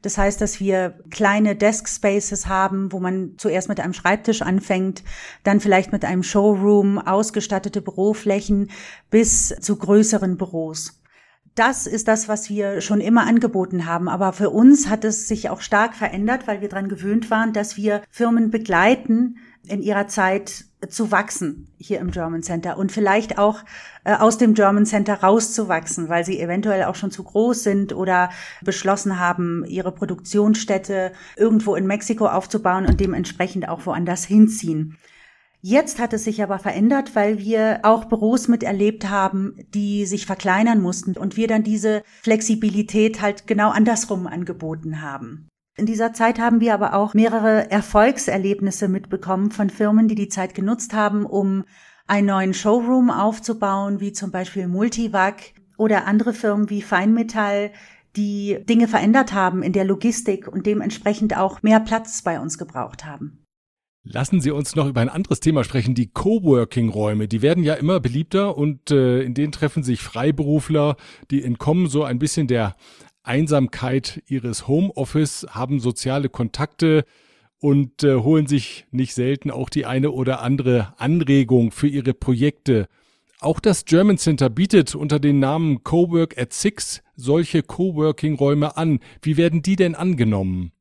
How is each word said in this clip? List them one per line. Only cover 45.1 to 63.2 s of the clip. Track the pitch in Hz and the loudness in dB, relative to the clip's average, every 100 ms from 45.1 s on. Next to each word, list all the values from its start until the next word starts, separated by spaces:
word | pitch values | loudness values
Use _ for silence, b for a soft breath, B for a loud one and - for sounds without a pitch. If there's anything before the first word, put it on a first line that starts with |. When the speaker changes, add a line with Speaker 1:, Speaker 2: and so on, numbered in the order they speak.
| 135 113 151 156 _ _ | -12 -12 -16 -20 _ _
Speaker 1:
In | - 214 | -4 -2
dieser | 220 226 | 0 -2
Zeit | 226 226 233 | 0 0 2
haben | 233 233 | 2 4
wir | 233 | 4
aber | 208 208 | 2 2
auch | 196 208 | 0 2
mehrere | 208 220 226 214 220 - | 2 2 2 2 2 2
Erfolgserlebnisse | 202 208 208 220 277 - 196 196 202 196 185 202 | -2 2 4 4 2 -2 -2 -2 -2 -2 -2 -2
mitbekommen | 190 196 180 180 190 202 | -2 -4 -8 -4 -2 -2
von | 208 202 | 0 -4
Firmen, | - 208 214 220 | 0 2 4 4
die | |
die | 214 202 | 2 -4
Zeit | - 185 | -4 -6
genutzt | - 196 240 - | -4 -4 -4 -4
haben, | 220 208 208 | -2 0 0
um | 208 196 196 190 - b b b _ | -2 0 0 -2 -4 b b b _
einen | 202 202 | 2 2
neuen | 196 190 | 2 0
Showroom | 185 214 233 233 254 247 | -2 2 2 4 2 2
aufzubauen, | 117 208 220 - 226 202 196 202 202 | 2 0 -2 -6 -4 -2 -2 -2 -4
wie | 202 | -6
zum | 208 196 | -8 -6
Beispiel | 185 185 196 180 | -6 -6 -6 -4
Multivac | 180 220 226 226 208 190 202 - _ _ _ | 0 -2 -2 -2 2 0 -2 -18 _ _ _
oder | 220 208 190 | 2 2 4
andere | 208 220 | 2 2
Firmen | 226 220 208 208 | 0 0 0 -2
wie | 208 | -4
Feinmetall, | 196 190 202 226 226 220 208 202 208 208 B B B - | -2 0 2 2 0 -2 -2 -2 -4 -8 B B B -6
die | 208 202 202 196 - | -4 -4 -4 -6 0
Dinge | 233 226 | 2 4
verändert | 226 202 247 262 | 2 4 4 2
haben | 196 185 180 | 0 0 0
in | 180 | -2
der | 190 190 | 0 0
Logistik | 196 226 226 - 196 - | 0 0 -2 -2 -4 -4
und | 190 185 | -6 -2
dementsprechend | 208 - - - 214 214 214 | -2 -2 -4 -4 -2 -2 0
auch | 190 - | -2 0
mehr | 214 220 | 4 4
Platz | 220 226 226 - | 4 -4 -4 -8
bei | - 165 | -6 -4
uns | 165 160 | -6 -10
gebraucht | 156 131 113 - 156 | -10 -8 -10 -10 -18
haben. | 143 | -14